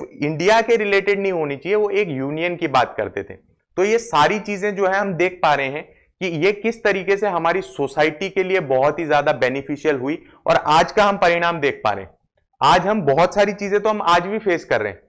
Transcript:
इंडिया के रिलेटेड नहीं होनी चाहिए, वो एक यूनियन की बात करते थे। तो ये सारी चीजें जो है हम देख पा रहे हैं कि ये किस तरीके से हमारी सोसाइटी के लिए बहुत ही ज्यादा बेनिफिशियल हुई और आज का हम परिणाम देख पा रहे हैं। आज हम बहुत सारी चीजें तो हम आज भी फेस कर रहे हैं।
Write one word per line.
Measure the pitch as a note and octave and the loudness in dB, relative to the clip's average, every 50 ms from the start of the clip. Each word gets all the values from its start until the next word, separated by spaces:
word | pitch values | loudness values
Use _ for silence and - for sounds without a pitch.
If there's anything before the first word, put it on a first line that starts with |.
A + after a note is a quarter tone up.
| - - - - | -14 -14 -8 -6
इंडिया | C#3+ D3 D#3+ D3 F3 G3 A3 A3+ | -4 -4 -2 0 2 2 4 4
के | A3 A#3 A#3 | 4 2 2
रिलेटेड | A3 G#3+ G3+ G3 G3 F#3 G3+ G3+ G3+ | 0 2 2 0 0 2 0 0 0
नहीं | G3 G3 | 0 -2
होनी | F#3 E3 D#3 C#3+ C#3 | -2 -2 -2 -4 -6
चाहिए, | C3 - F3 G#3 | -6 -4 -2 0
वो | G#3+ G#3 G3+ | 0 0 0
एक | G3+ G3+ G#3 E3+ | 0 -2 -2 -2
यूनियन | C#3 C3 C3+ C#3 D3+ D#3+ E3+ F3 F3 | -4 -6 -6 -6 -4 -4 -4 -4 -4
की | D#3+ E3+ | -4 -4
बात | D3 C3 B2+ A#2 - - | 0 0 0 0 0 -2
करते | - G#2 G2 - G2+ F#2+ | -6 -6 -6 -6 -8 -10
थे। | - F#2+ - _ _ _ _ _ _ - | -10 -14 -20 _ _ _ _ _ _ -4
तो | E3+ F#3+ | -2 0
ये | G#3 A3 | 0 0
सारी | A#3 A3+ - - D3 D3+ E3 G#3 G#3 | -2 -2 0 2 2 4 4 2 -2
चीजें | F#3 G#3 G#3 F#3 G3 G#3 G3 | -4 -6 -6 -4 -4 -4 -2
जो | F#3+ G3 | 0 0
है | F#3 F#3+ | 0 0
हम | G3 G#3 G3 F3 | 0 -2 -2 0
देख | D3+ F3 F#3 F3+ - - | 0 0 -2 -2 -2 0
पा | D#3 D3 | 0 0
रहे | C#3 C#3 | 0 -2
हैं | C3 C#3 D#3 F3 - _ _ _ _ _ - | -4 -6 -8 -12 -14 _ _ _ _ _ -8
कि | F#3 | -8
ये | F#3 E3 D3 E3 G3 | -6 -4 0 0 0
किस | G#3 G#3 - A3+ A3+ - - | 0 0 -4 -4 -4 -2 -2
तरीके | G#3 F#3+ G3 F3 F3 G3 | 0 0 0 0 -2 -2
से | G3 G#3 | 0 0
हमारी | G3+ F3 E3 E3 E3 F3 F#3+ | -2 -2 0 0 0 -2 -2
सोसाइटी | F#3 - - - C#3 B2+ - D#3 D3+ D#3+ D#3 - G3 F#3 | -4 -8 -6 -6 -6 -4 0 0 0 0 0 -4 -8 -4
के | - F#3+ F#3 | -2 -2 -2
लिए | F#3 F#3+ F#3 | 0 0 -2
बहुत | D#3 C3+ C3+ C3 C3+ D3+ D3+ E3+ | 0 0 0 2 2 2 0 -2
ही | E3 | -2
ज्यादा | D3 D3+ D3 C#3+ D3+ | 0 0 2 2 2
बेनिफिशियल | C#3+ A#2+ C3 B2 C3 C#3 C3+ - D3 C#3 - D#3 C#3+ | 0 0 0 -2 -2 -4 -6 -6 -6 -4 -2 -2 0
हुई | B2+ B2 C#3 D#3+ - - - - _ - | 0 -2 -6 -6 -8 -10 -18 -18 _ 0
और | D#3+ E3 | 2 2
आज | D#3+ - - D3+ E3 F3 E3+ | 2 4 4 4 4 4 4
का | - A3 G3+ | 2 2 2
हम | G3+ G3+ | 2 2
परिणाम | F3+ F#3+ F3 E3+ E3+ E3+ E3+ E3+ D#3+ | 2 2 2 2 2 0 0 0 0
देख | C#3 C3+ - - - | -2 -2 -2 -2 -2
पा | G#2+ | -2
रहे | G2+ G2 F#2+ | -2 -4 -8
हैं। | - _ _ _ _ _ _ _ _ _ - B2+ | -14 _ _ _ _ _ _ _ _ _ 0 4
आज | C#3+ E3+ F#3 | 4 4 4
हम | E3+ G3 G#3+ A3 | 4 2 -2 0
बहुत | D#3+ C#3 C3+ D#3 F3 F3+ - | 2 2 4 4 2 2 4
सारी | G3+ G3+ G3+ G3 | 2 2 2 0
चीजें | G3+ G3+ G3 G3+ G#3 | -4 -4 -2 0 0
तो | G3+ A3 | 0 0
हम | G#3+ G#3 | -2 0
आज | - E3 E3+ F3 F3 | 2 2 2 2 2
भी | G3 G#3+ A3 | -2 -6 -4
फेस | G#3+ G3+ F3 D#3 - | -2 0 -2 -2 0
कर | - C3+ A2+ | -2 -2 -2
रहे | G#2+ G2+ | -2 -4
हैं। | F#2+ - _ | -8 -10 _